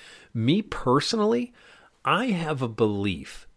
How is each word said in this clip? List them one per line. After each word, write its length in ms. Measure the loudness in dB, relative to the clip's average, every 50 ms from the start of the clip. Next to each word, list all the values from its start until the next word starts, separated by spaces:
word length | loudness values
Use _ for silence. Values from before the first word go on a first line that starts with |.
| -20 -20 -20 -20 -18 -8 -4
Me 280 | 0 2 2 2 2
personally, 920 | 0 -2 -6 -2 2 2 2 4 2 0 0 0 2 2 0 0 -2 -6 -10 -18 -20 -20 -20 -20 -20 _ _ _ -2
I 220 | 0 0 2 2
have 340 | 0 -2 -2 -2 -2 -2 -2
a 60 | -4
belief 800 | -4 0 0 2 2 2 0 0 -2 -2 -4 -8 -12 -16 -18 -18 -18 0